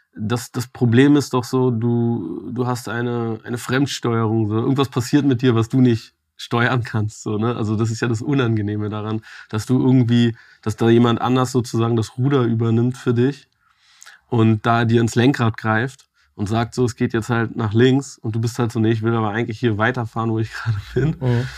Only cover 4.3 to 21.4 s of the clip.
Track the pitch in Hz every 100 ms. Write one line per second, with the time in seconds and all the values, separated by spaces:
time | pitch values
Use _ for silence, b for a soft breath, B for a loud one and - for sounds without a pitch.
4.3 | 113 107 110 120 135 135 - 120 147 139
5.3 | 120 131 113 110 131 127 113 - _ _
6.3 | _ - 120 120 127 110 110 104 - -
7.3 | 107 113 120 107 110 113 113 117 113 -
8.3 | 139 120 110 104 104 104 107 104 110 B
9.3 | B B 107 - 127 131 131 117 120 120
10.3 | 113 B B - 104 117 117 120 113 120
11.3 | 127 127 131 117 117 113 117 110 - 127
12.3 | 143 117 113 113 113 123 127 - 117 123
13.3 | 143 _ _ b b b b b b _
14.3 | 120 110 110 123 117 117 117 117 120 120
15.3 | 147 117 110 113 110 131 - _ _ _
16.3 | - 101 113 117 - 123 - 123 117 110
17.3 | 117 113 - 117 110 127 131 135 - -
18.3 | 110 117 117 117 113 110 113 113 117 110
19.3 | 104 120 110 120 104 110 127 113 - 113
20.3 | 110 110 - - 104 - 127 139 165 127
21.3 | 120